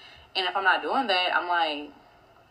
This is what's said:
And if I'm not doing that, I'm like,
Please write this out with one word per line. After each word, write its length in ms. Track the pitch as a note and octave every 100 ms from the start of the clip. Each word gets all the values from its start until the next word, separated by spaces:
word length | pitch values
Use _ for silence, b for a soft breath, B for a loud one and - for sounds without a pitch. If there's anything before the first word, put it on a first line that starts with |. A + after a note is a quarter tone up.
| B B B
And 120 | F#3 F3+
if 100 | F#3+
I'm 80 |
not 180 | F#3 D#3+
doing 240 | D3+ A#3 A#3+
that, 300 | F#3 F3+ -
I'm 120 | F3
like, 420 | E3+ D#3+ D3 D3 - - - - - -